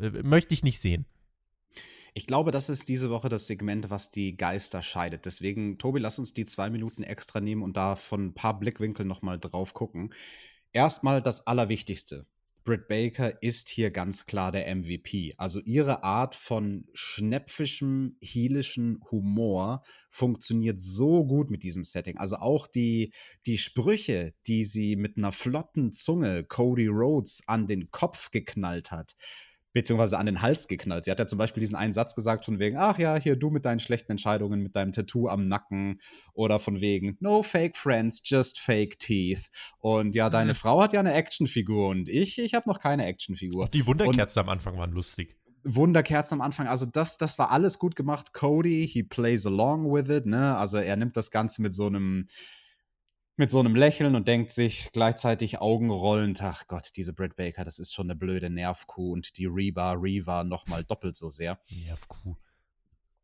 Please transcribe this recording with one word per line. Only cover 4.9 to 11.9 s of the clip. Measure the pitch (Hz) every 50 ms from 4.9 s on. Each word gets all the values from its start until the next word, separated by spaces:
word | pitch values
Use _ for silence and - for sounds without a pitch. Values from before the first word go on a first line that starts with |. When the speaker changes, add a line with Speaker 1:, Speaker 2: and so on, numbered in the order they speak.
| - 90 87 85 82 82 -
Speaker 2:
Deswegen, | 92 90 - 90 98 101 110 107 104 95 98
Tobi, | - 131 135 139
lass | 113 107 - -
uns | 127 117 -
die | - 110
zwei | - - - 98 104
Minuten | 117 113 110 113 - - 101
extra | - 107 - - - - 107
nehmen | 101 104 107 107 104
und | 98 95 101
da | 95 98 98
von | 98 - - 107 101 101
ein | 92 87
paar | - - 110 107 98
Blickwinkeln | 104 120 117 - 107 110 104 - 104 95
noch | 95 -
mal | - 95 90 85
drauf | - 85 - 90 95 95 -
gucken. | - 120 - - 85 90 110 - - - - - - - - _ _ _ _ _
Erstmal | 117 135 156 156 - - 135 139 135
das | 123 131 113 - - -
Allerwichtigste. | 120 123 117 101 113 104 - -